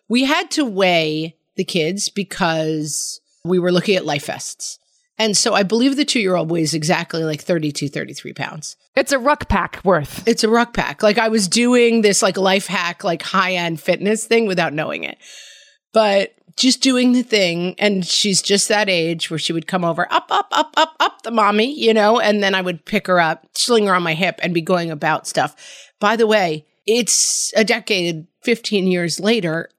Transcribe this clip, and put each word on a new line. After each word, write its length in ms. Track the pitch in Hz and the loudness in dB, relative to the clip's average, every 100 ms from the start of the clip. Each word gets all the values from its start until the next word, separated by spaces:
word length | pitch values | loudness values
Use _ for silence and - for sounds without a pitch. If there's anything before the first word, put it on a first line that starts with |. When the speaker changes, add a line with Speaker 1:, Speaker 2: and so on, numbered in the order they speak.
| - | -2
Speaker 1:
we 160 | 240 | 0
had 260 | 269 320 381 | 2 0 -2
to 120 | - | -2
weigh 720 | 269 190 185 170 156 156 160 - _ - | -2 2 2 2 0 -4 -6 -10 _ -8
the 80 | |
kids 440 | 185 180 156 196 - | -4 0 -2 -2 -6
because 1120 | - 190 - 175 160 160 156 151 - - - _ _ | -6 -8 -2 -2 0 -2 -2 -4 -6 -8 -12 _ _
we 140 | 170 185 | -2 0
were 140 | 175 | 2
looking 240 | 180 220 185 | 0 2 0
at 100 | 156 | 0
life 200 | 143 - | -6 -6
vests. 520 | 131 - - - - _ _ _ - | -10 -10 -12 -14 -14 _ _ _ -4
And 180 | 220 208 | 0 0
so 160 | 233 | 0
I 100 | 190 | 0
believe 340 | 190 220 269 269 | 2 2 2 2
the 80 | |
two-year-old 460 | 294 349 190 180 160 | 0 0 0 0 0
weighs 240 | 170 156 | -2 -2
exactly, 500 | 160 156 165 170 165 | -2 0 -2 -2 -4
like, 180 | 160 147 | -4 -6
thirty-two, 460 | - 170 151 143 139 | -2 -2 -2 -6 -8
thirty-three 460 | 143 - 135 - | -8 -10 -12 -16
pounds. 420 | - 127 156 - - _ | -10 -10 -10 -16 -18 _
Speaker 2:
It's 180 | - 277 | -4 0
a 60 | 277 | 0
ruck 300 | 247 294 - | 0 0 0
pack 320 | 196 175 - | -2 -2 -4
worth. 420 | 196 170 139 - - | 0 0 0 -6 -2
Speaker 1:
It's 180 | 226 | 0
a 40 | 214 | 2
ruck 260 | 233 240 | 2 2
pack. 280 | - 135 143 | -2 -4 0
Like, 160 | 214 214 | 2 2
I 100 | 220 | 2
was 200 | 220 185 | 0 0
doing 540 | 220 240 247 233 226 | 2 4 6 6 4
this, 200 | 208 190 | 4 2
like, 140 | 202 190 | 0 2
life 300 | 190 196 190 | 2 2 0
hack, 360 | 190 175 175 | -4 -4 -4
like, 200 | 196 165 | -4 -4
high-end 580 | - 190 185 180 170 165 | -2 0 0 0 -2 -4
fitness 460 | - 175 196 220 - | -2 0 0 -2 2
thing 200 | 233 220 | 2 2
without 260 | 180 165 | 0 -2
knowing 320 | 147 151 76 | -2 -6 -6
it. 140 | - - - - - - - _ _ | -8 -14 -20 -20 -20 -20 -20 _ _
But 400 | 220 214 196 190 _ _ - | 2 4 2 0 _ _ 0
just 240 | 262 269 | 2 2
doing 320 | 269 247 254 | 2 2 4
the 100 | 247 | 2
thing. 520 | 240 208 180 170 185 - | 2 2 2 0 -4 0
And 280 | 208 196 170 | 0 0 -2
she's 340 | - 214 185 | -2 0 0
just 280 | - 202 - | 0 0 2
that 200 | 208 202 | 0 2
age 420 | 180 165 165 - | 0 0 -4 -6
where 80 | 156 | -6
she 140 | - | -4
would 140 | 165 - | -6 -4
come 180 | 185 | -4
over, 220 | 170 165 170 | -2 -2 -2
"Up, 160 | 320 - | -2 -2
up, 180 | - - | -4 -2
up, 200 | - 311 - | -2 -2 0
up, 180 | 320 - | -2 0
up, 220 | 349 - | -4 -4
the 80 | 233 | -4
mommy," 400 | 220 202 208 240 | 0 2 2 0
you 200 | 302 220 | 0 2
know, 260 | 220 208 233 | 4 4 4
and 240 | 214 208 | 2 2
then 120 | 196 | 0
I 80 | 190 | 0
would 220 | 180 170 - | -2 -6 -4
pick 200 | 214 - | -4 0
her 140 | 180 | 2
up, 260 | 160 165 _ | 2 -2 _
sling 320 | - - 233 202 | -6 2 2 4
her 80 | |
on 80 | 180 | 2
my 120 | 170 | 0
hip 240 | 156 180 - | -2 -2 -2
and 120 | 175 | -2
be 80 | 170 | -2
going 280 | 160 180 165 | 0 -2 -2
about 360 | 151 160 156 - | -4 -2 -2 -2
stuff. 280 | - 127 - - - - - | -2 -2 -4 -20 -20 -20 -2
By 160 | 208 226 | 0 2
the 100 | 220 | 4
way, 380 | 214 180 156 _ _ - | 4 2 -4 _ _ 0
it's 680 | 233 214 - - - - - | 0 2 0 0 -2 -2 0
a 80 | |
decade, 640 | 214 226 - 196 170 160 165 _ | 0 0 -2 -2 -2 -4 -12 _
fifteen 440 | - 226 - 208 185 | -2 -2 0 0 2
years 320 | 180 170 - | 0 -2 -2
later, 480 | 196 233 175 160 - | 0 0 0 -4 -8